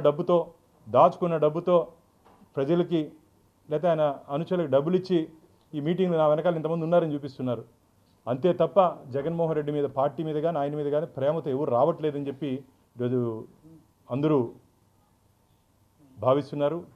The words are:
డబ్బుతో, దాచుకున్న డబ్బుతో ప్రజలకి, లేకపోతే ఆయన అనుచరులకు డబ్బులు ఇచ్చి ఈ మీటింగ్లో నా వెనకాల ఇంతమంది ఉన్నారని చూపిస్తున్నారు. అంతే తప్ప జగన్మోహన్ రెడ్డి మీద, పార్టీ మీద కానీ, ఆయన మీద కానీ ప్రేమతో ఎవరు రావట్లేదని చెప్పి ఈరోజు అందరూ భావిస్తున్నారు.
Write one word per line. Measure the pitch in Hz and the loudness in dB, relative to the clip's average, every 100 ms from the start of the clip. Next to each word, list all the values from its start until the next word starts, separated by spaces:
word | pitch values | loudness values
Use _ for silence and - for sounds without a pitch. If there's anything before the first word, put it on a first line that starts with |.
| 147 | 4
డబ్బుతో, | 147 - 175 165 - _ _ - | 2 2 2 0 -8 _ _ 0
దాచుకున్న | 120 170 - 180 160 151 | 6 6 4 -2 2 2
డబ్బుతో | 156 175 175 160 - _ _ _ _ _ - | 2 2 2 2 -6 _ _ _ _ _ -4
ప్రజలకి, | 139 175 156 165 147 - _ _ _ _ - | 0 0 0 -2 -4 -10 _ _ _ _ -6
లేకపోతే | 151 175 | -2 0
ఆయన | 160 151 135 - 143 | 2 0 -2 -6 -6
అనుచరులకు | 165 180 160 135 | -2 -2 2 2
డబ్బులు | 151 180 | 2 0
ఇచ్చి | 185 180 160 - _ _ _ | 0 -2 -2 -10 _ _ _
ఈ | 151 147 | -6 -2
మీటింగ్లో | 180 180 165 | 0 0 2
నా | 151 | 4
వెనకాల | 151 165 165 | 2 0 -2
ఇంతమంది | 156 165 160 | -2 -2 2
ఉన్నారని | 175 165 147 | 2 2 -2
చూపిస్తున్నారు. | 143 127 127 113 - _ _ _ _ _ - | -8 -6 -4 -4 -8 _ _ _ _ _ -6
అంతే | 127 180 175 | 0 0 2
తప్ప | 160 202 180 147 143 131 | 2 4 2 0 -8 -6
జగన్మోహన్ | 143 170 165 151 | -4 -2 -2 -2
రెడ్డి | 147 147 | -2 -2
మీద, | 143 135 | -2 -2
పార్టీ | 143 131 156 | -2 -2 -6
మీద | 151 160 | -2 -2
కానీ, | 165 | -2
ఆయన | 143 147 | -4 -4
మీద | 143 147 | -4 -2
కానీ | 165 - | -4 -4
ప్రేమతో | 135 160 151 131 | -2 -2 -2 -4
ఎవరు | 151 120 | 0 2
రావట్లేదని | 147 151 156 143 143 | 2 0 -4 -4 -6
చెప్పి | 131 143 131 - _ _ 120 | -6 -6 -6 -10 _ _ -6
ఈరోజు | 123 127 120 113 123 _ 156 160 _ _ - | -2 -2 -2 -6 -12 _ -20 -20 _ _ -8
అందరూ | 123 151 147 117 - _ _ _ _ _ _ _ _ _ _ _ _ _ _ _ - | -2 2 2 0 -6 _ _ _ _ _ _ _ _ _ _ _ _ _ _ _ -4
భావిస్తున్నారు. | 123 139 143 147 143 165 175 | 0 2 0 -2 -2 -4 -10